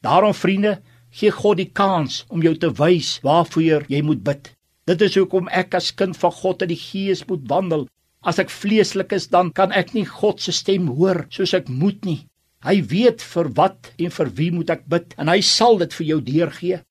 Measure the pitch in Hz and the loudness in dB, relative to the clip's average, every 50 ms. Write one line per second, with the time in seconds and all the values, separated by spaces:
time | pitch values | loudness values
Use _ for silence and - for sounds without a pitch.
0 | - 107 139 175 202 214 196 - - 190 190 190 202 214 202 - - _ _ _ | 0 2 2 4 4 4 2 0 0 0 0 2 0 0 0 -2 -8 _ _ _
1 | _ _ _ - - 208 - - - 208 208 165 190 - _ - 202 196 190 170 | _ _ _ 0 0 0 2 2 0 0 2 2 -2 -6 _ 0 0 2 2 0
2 | 151 127 - - - _ 233 170 160 165 160 156 - 165 117 95 147 165 180 170 | -2 -2 -6 -10 -12 _ -4 2 2 2 2 2 -2 -2 0 2 2 4 4 2
3 | - - - - - 131 151 170 170 - - 165 160 160 160 147 - - 135 143 | 0 -6 -8 -4 0 2 2 2 2 2 0 0 2 2 2 2 0 -2 -4 -2
4 | 147 151 151 110 95 143 143 143 - - _ _ _ _ _ _ _ - 185 165 | 0 0 -2 -2 -2 -4 -4 -4 -8 -20 _ _ _ _ _ _ _ -2 0 2
5 | 214 196 - 196 190 185 - 190 170 - - 180 185 - - 180 - - - - | 2 2 4 2 2 2 2 -2 -2 0 -2 -2 -2 0 -2 -4 -4 -4 -4 -2
6 | 196 185 165 - - 175 - - - 190 180 - 196 175 170 165 - - - 196 | -2 -2 -2 0 -2 -2 -2 0 -4 -4 -2 -2 -4 -4 -4 -6 -8 -10 -8 -6
7 | 196 196 190 175 - - 190 160 135 113 139 175 196 175 165 151 139 - _ _ | -2 -2 -2 -2 -2 -6 -8 -8 -4 -2 -2 -2 0 0 -2 -4 -4 -6 _ _
8 | _ _ _ _ _ 196 165 - 190 - - - - 202 220 220 202 208 - 196 | _ _ _ _ _ -2 0 0 -2 -4 -6 -8 -2 2 4 4 4 2 2 -4
9 | 185 - 208 196 156 - - 180 180 170 - - - 185 220 202 175 - - 220 | -4 -2 -4 -4 -2 2 2 2 2 2 0 0 -2 0 2 -2 -2 0 -2 -4
10 | 190 - - - - 214 202 208 - - 165 - - - 196 190 180 151 123 139 | -4 -4 -6 -2 0 0 0 -2 -6 -6 -6 -4 0 0 0 0 0 -2 0 0
11 | 175 190 185 170 - - - - 196 185 - 185 180 - 127 127 160 202 196 - | 2 2 2 -2 -4 -10 -6 -4 -4 0 0 -2 -2 -2 -4 0 0 0 -2 -2
12 | - 190 160 - - _ _ _ _ _ _ _ - 135 196 202 151 - 151 190 | -6 -6 -6 -6 -8 _ _ _ _ _ _ _ -2 0 0 0 0 0 -2 2
13 | 240 247 226 233 - - - 175 165 147 - - 180 190 - _ - - - - | 2 2 2 0 -12 -6 -4 -2 -2 -2 2 2 2 2 0 _ -20 -20 -8 -6
14 | 165 175 - - 165 127 95 101 156 175 170 175 165 170 165 165 - - 165 170 | -6 -6 -2 -4 -4 -4 -2 -4 -2 -2 -2 -4 -2 -4 -4 -6 -4 -2 -2 -2
15 | 170 - - - 143 151 175 202 180 - - - - 240 226 196 170 156 - - | -2 -4 -12 -6 0 2 2 2 2 2 2 4 6 4 6 4 2 -4 -4 -6
16 | 165 151 156 156 135 - 147 156 170 156 147 - - 175 185 170 - _ | -2 -2 -2 -2 -2 0 0 0 0 0 -4 -6 -4 -4 -4 -4 -6 _